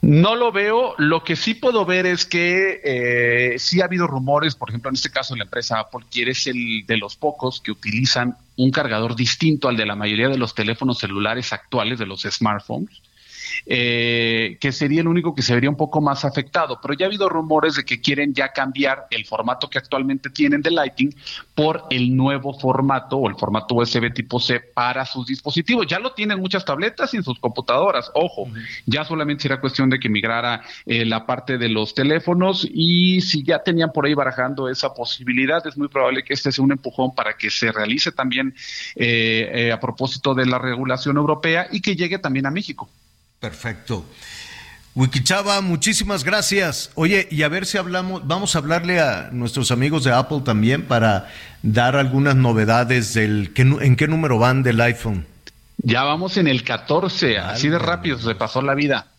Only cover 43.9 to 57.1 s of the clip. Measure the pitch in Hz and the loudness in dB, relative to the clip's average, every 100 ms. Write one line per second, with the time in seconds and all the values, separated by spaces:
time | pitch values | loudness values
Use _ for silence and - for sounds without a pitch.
43.9 | 110 80 - - - - - - - - | -8 -8 -18 -20 -18 -16 -18 -20 -20 -10
44.9 | - 131 135 123 190 202 202 190 170 165 | 0 0 2 0 0 2 0 2 0 0
45.9 | 214 220 202 139 214 202 196 180 135 - | 0 0 -2 0 0 2 0 0 -2 -8
46.9 | - 160 196 185 151 151 170 190 208 180 | 0 2 2 0 0 0 0 -4 -4 -2
47.9 | 185 185 185 139 170 196 175 143 165 170 | -2 -4 -6 -2 -2 0 -2 0 0 2
48.9 | 180 151 101 - 123 120 127 117 120 139 | 2 2 0 -4 -4 -2 0 0 2 2
49.9 | 156 131 120 135 151 131 107 110 139 175 | 2 4 4 2 -2 0 2 4 2 2
50.9 | 120 110 98 - - - - - 110 120 | 4 4 2 -2 -16 -20 -6 0 4 4
51.9 | 135 135 131 143 135 127 110 107 113 120 | 4 2 4 4 6 6 4 4 4 4
52.9 | 127 110 113 107 104 98 - 127 143 139 | 2 2 0 2 2 0 4 4 6 4
53.9 | 123 151 160 160 120 120 131 127 117 117 | 4 4 2 2 4 4 4 2 4 2
54.9 | 120 117 98 78 - - _ _ - 120 | 2 -2 -4 -6 -14 -20 _ _ -4 0
55.9 | 117 139 151 185 185 165 127 - 117 - | 2 2 0 0 2 2 2 0 -4 0
56.9 | 151 185 | 0 2